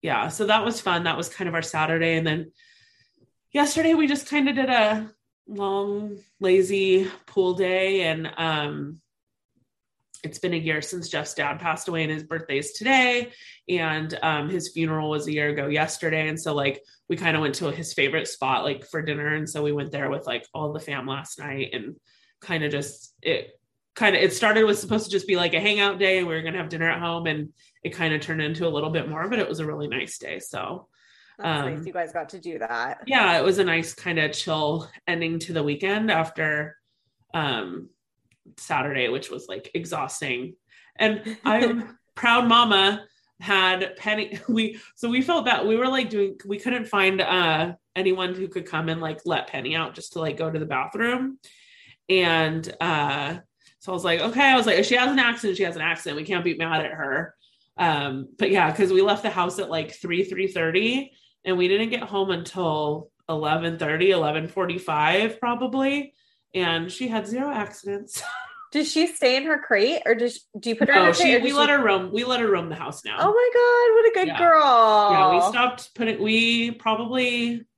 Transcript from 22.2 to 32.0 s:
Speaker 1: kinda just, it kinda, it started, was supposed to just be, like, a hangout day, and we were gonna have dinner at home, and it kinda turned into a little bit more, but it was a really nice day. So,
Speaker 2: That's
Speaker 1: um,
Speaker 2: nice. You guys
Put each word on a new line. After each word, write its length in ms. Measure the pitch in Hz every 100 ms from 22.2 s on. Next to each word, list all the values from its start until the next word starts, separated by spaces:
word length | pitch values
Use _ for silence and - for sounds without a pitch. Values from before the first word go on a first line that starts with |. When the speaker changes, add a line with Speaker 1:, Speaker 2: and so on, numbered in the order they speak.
| _ _
Speaker 1:
kinda 280 | - 165 151
just, 440 | 147 143 - - _
it 380 | - 143 - _ _ _ _ -
kinda, 260 | 214 185
it 80 | 180
started, 320 | 190 220 214
was 160 | 220 208
supposed 240 | 180 214 214
to 60 |
just 160 | 190 185
be, 80 | 180
like, 180 | 175
a 60 | 160
hangout 400 | 202 208 202 185
day, 200 | 190 185
and 80 | 175
we 60 |
were 80 | 160
gonna 160 | 160 185
have 120 | 160
dinner 200 | 160 165
at 100 | 170
home, 260 | 170 170 165
and 260 | 151 151 _ _ _
it 100 | - -
kinda 220 | 165 156
turned 240 | 151 160
into 240 | 151 160 170
a 40 |
little 200 | 147 156
bit 200 | 160 139
more, 180 | 156 180
but 120 | 233
it 80 | 190
was 100 | 151
a 60 | 151
really 220 | 151 147
nice 280 | 127 - -
day. 220 | - 85
So, 480 | - - 92 180 - _ _ _ _ _
Speaker 2:
That's 280 | - 151 135
Speaker 1:
um, 100 | 147
Speaker 2:
nice. 100 | 175
You 80 |
guys 200 | 180